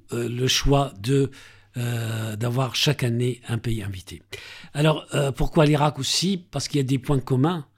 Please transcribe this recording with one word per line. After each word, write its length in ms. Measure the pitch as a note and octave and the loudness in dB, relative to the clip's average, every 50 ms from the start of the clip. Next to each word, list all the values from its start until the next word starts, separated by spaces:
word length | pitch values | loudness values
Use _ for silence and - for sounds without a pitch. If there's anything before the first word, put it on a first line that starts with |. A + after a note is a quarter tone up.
| - - - | -14 -8 -6
euh, 160 | A#2+ A#2+ A#2 | -4 -4 -4
le 180 | A#2+ A#2+ B2+ B2+ | -4 -2 0 0
choix 440 | - - - C#3 C#3 C#3 C#3+ C3+ - G2 | 0 2 4 4 4 4 2 0 -4 -8
de, 300 | G2 B2 C#3 C#3 C#3 B2+ - - - - - - - _ - | -2 0 2 2 2 0 -2 -8 -20 -20 -20 -20 -20 _ -8
euh, 600 | B2 A#2+ A#2+ A#2+ A#2 A2+ A2+ A2+ A2 A2 A2 A2 | -6 -4 -4 -4 -4 -4 -4 -4 -6 -6 -6 -6
d'avoir 380 | G#2 A2+ A#2+ A#2+ B2+ C3+ B2 - | -4 -4 -2 0 0 -2 -2 0
chaque 260 | - - - C#3 - - | 0 2 2 2 2 2
année 380 | A#2+ A#2 A#2+ B2 B2 B2 - - - | 0 0 2 0 -2 -2 -4 -6 -4
un 100 | A#2 A2 | -4 -2
pays 240 | - A#2+ A2+ G#2+ G2 | -2 -2 -2 -2 -4
invité. 400 | G2+ G2 F#2 - - - E2+ - - - - - - - - - - - | -6 -8 -10 -12 -16 -18 -18 -18 -16 -16 -16 -16 -16 -18 -18 -18 -10 -2
Alors, 320 | C#3+ D3+ D#3 D3+ - - - - | 2 2 4 2 2 -2 -4 -2
euh, 180 | C#3 C#3+ C#3 B2+ | 0 0 0 0
pourquoi 320 | - - - - E3+ D#3 | 2 0 2 4 6 6
l'Irak 320 | D3 D3+ C#3+ C#3+ D3+ - - | 6 6 4 4 2 0 0
aussi ? 380 | C3+ - - - E3 F#3 G3+ F3+ - - | -4 -2 -2 0 0 0 -2 -2 -4 -8
Parce 160 | - C#3 - - | -8 -8 -6 -2
qu'il 100 | - D3 | 0 0
y 20 | |
a 40 | C3+ | 0
des 120 | B2 C#3 C3 | 2 0 -2
points 220 | B2+ - D3 C3+ | 0 0 0 0
communs 460 | A2+ - C3+ B2+ C3 D#3 F3+ E3+ C#3+ _ _ | 2 0 2 2 2 2 0 -2 -6 _ _